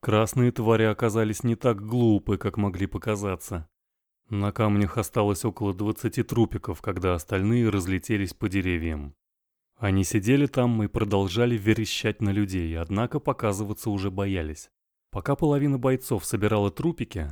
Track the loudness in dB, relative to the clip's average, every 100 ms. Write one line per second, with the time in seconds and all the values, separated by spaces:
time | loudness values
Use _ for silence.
0 | 2 2 2 4 2 2 2 4 4 2
1 | 0 2 0 0 -2 0 0 0 -2 2
2 | 4 4 2 -2 -2 0 -2 0 -4 -4
3 | -4 -2 -2 -4 -6 -8 -10 _ _ _
4 | _ _ _ -2 -2 0 2 4 2 0
5 | -2 0 2 2 -2 -2 -4 -2 -2 -2
6 | -4 -2 -2 2 2 0 -8 -8 -6 -2
7 | 0 0 -2 0 2 2 2 2 0 -2
8 | 0 -2 -2 -4 -2 -2 0 -2 -2 -6
9 | -8 -16 _ _ _ _ _ _ 0 2
10 | 2 0 2 2 2 2 2 2 0 -2
11 | 0 2 0 0 0 2 2 2 0 -2
12 | -4 -2 0 0 0 -2 -4 -4 -2 -2
13 | -2 -2 -4 -2 -2 -2 -4 -6 -4 -2
14 | -4 -2 -2 -2 -4 -8 -16 _ _ _
15 | _ -8 -4 0 2 2 2 2 0 0
16 | 0 -4 -2 0 2 2 0 0 -4 -2
17 | -8 -6 -6